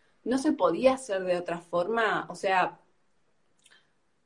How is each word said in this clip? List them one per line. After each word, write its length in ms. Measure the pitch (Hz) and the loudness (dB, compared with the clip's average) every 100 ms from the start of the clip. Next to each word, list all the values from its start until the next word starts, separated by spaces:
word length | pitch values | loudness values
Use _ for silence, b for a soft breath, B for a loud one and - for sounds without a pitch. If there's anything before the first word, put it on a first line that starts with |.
| _ _ | _ _
No 140 | - 262 | -2 0
se 140 | 311 | 0
podía 420 | - 180 170 254 | 2 2 4 4
hacer 300 | 262 - 190 | 2 -2 -4
de 120 | 185 175 | -2 -2
otra 240 | 175 170 | -2 -8
forma, 680 | - 175 180 233 214 170 - | -4 -4 0 0 0 -2 -6
o 40 | |
sea, 460 | 180 196 185 175 - _ _ _ _ _ _ _ _ _ b b _ _ _ | -6 0 2 0 -4 _ _ _ _ _ _ _ _ _ b b _ _ _